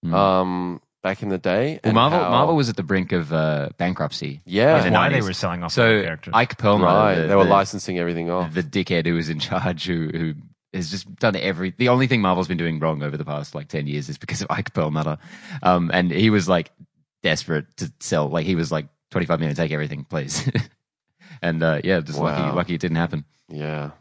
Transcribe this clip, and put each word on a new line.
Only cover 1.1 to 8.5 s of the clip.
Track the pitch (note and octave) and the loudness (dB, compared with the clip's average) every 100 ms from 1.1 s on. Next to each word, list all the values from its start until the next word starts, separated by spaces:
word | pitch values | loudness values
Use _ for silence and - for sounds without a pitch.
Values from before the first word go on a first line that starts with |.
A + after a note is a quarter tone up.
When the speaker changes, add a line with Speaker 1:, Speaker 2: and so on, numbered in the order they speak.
| G2 | -4
Speaker 2:
in | G#2 | -4
the | F#2+ | -2
day. | F#2 F#2+ C3+ | 0 0 0
Speaker 1:
Well, | D#3 | -2
Speaker 2:
and | A2 | 2
Speaker 1:
Marvel, | A2 B2+ F3 | 4 4 2
Speaker 2:
how | F3+ | 2
Speaker 1:
Marvel | A#2+ D3+ D#3+ | 2 4 2
was | B2 | 0
at | A2 | -2
the | |
brink | D#2+ F#2+ F2 | -2 -2 0
of, | F2+ D#2 | -2 0
uh, | D#2+ D#2 D2+ C#2+ - | 0 0 0 -4 -4
bankruptcy | F2 F2+ D2+ - D2 C#2 - | -4 -2 -4 -4 -10 -10 -4
Speaker 2:
Yeah. | F#2+ | 2
Speaker 1:
in | B2+ | 4
the | |
Speaker 3:
That's | D#3+ F2+ | 4 4
why | - - | 4 4
they | |
Speaker 1:
nineties. | C3+ G2+ | 2 0
Speaker 3:
were | |
selling | F2+ F#2+ F2 | -2 -4 -4
off | E2+ | -4
Speaker 1:
So | - A#2 | 2 4
Speaker 3:
their | A2 F#2+ | 4 2
characters. | D#2+ - | -6 -2
Speaker 1:
Ike | G#2+ A#2+ - | 0 0 0
Perlmutter, | A2 G#2 F2+ F#2+ | 2 4 6 6
Speaker 2:
Right, | G#2+ F#2 | 4 4
Speaker 1:
the, | D#2+ | 4
Speaker 2:
they | G2 | 6
were | |
Speaker 1:
the | F#2+ | 6
Speaker 2:
licensing | G2 F#2+ G2+ - F2+ | 6 4 -4 -6 -4
everything | E2+ E2+ E2+ | -2 -2 -2
off. | F2 F2 | -2 -2